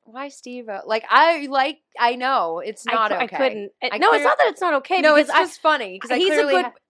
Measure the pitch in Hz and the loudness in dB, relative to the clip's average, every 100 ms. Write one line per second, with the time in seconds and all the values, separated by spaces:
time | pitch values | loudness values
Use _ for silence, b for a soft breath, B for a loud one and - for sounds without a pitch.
0 | _ 240 285 277 247 247 220 196 - 220 | _ -16 -16 -16 -16 -14 -12 -10 -4 -4
1 | - 240 320 330 285 269 277 302 _ - | 2 4 4 2 -2 -2 -2 -4 _ -2
2 | 240 247 254 262 170 165 175 220 233 240 | -2 0 -2 -2 -2 -6 -8 -10 -4 -2
3 | 214 190 240 175 269 214 202 - 247 220 | 0 -2 -4 -2 -2 -2 -12 -8 -6 0
4 | 381 453 392 605 508 - 359 285 - 359 | 2 2 2 2 0 0 -2 -2 0 2
5 | 302 294 294 294 339 - 311 294 208 185 | 4 4 4 2 0 0 0 0 -2 -10
6 | 233 254 370 - 294 359 247 - - | -4 0 2 2 2 2 0 -6 -6